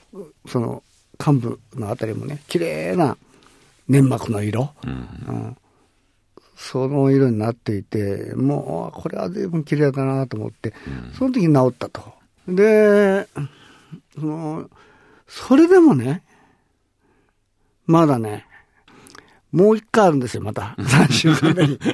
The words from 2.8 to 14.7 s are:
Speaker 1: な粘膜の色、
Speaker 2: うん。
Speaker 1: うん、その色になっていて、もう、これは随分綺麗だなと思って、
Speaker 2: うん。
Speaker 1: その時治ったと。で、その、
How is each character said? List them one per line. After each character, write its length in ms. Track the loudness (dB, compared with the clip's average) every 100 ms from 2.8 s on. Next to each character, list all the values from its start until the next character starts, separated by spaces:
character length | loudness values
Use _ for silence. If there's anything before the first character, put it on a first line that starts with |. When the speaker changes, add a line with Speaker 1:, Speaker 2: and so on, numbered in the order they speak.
| -4 -2
Speaker 1:
な 200 | -2 -2 _ _ _ _ _ _ 0
粘 180 | 4 4
膜 240 | 0 -4
の 120 | -4
色、 300 | -4 -4 -6 -8
Speaker 2:
う 20 | -12
ん。 40 |
Speaker 1:
う 20 | -10 -12 -14 -10
ん、 240 | -10 -10 -14 _ _ _ _ _ _ _ _ _
そ 320 | -20 -10 -4 -2
の 240 | 2 4
色 200 | 4 4
に 80 | 0
な 120 | -4
っ 40 |
て 220 | -6 -6 -6
い 60 |
て、 500 | -6 -6 -4 -6 -8 -4
も 560 | -2 -2 -4 -8 -8 -10
う、 40 |
こ 80 | -10
れ 100 | -8
は 100 | -8
随 200 | -8 -6
分 160 | -6
綺 120 | -4 0
麗 140 | 0
だ 140 | 0
な 240 | -2 -4 -4
と 80 | -8
思 120 | -10
っ 20 |
て、 200 | -10 -12 -10 -12
Speaker 2:
う 240 | -12 -12
ん。 20 |
Speaker 1:
そ 140 | -6 -2
の 40 |
時 200 | 0 2
治 160 | 4 2
っ 20 |
た 160 | 0 -10
と。 240 | -14 -18 -20 _ _ -4
で、 800 | 2 4 6 6 4 4 0 -4 -10 -12 _ _ _ _ -20 _
そ 60 | -10
の、 460 | -8 -8 -8 -10 -12